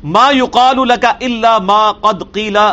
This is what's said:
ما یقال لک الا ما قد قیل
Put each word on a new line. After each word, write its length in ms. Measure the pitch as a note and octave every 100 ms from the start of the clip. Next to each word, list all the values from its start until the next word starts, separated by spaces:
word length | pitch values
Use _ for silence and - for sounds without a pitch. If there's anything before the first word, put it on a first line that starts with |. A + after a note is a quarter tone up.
ما 280 | C#3+ F#3 C4 C#4
یقال 420 | B3+ A#3 B3+ C4
لک 280 | C4 A#3+ A#3+
الا 520 | A3+ B3+ A#3 A3+ A3
ما 340 | F#3 G#3 G#3+
قد 320 | G3+ G#3 F#3+ -
قیل 260 | G3 G#3+ G#3 G#3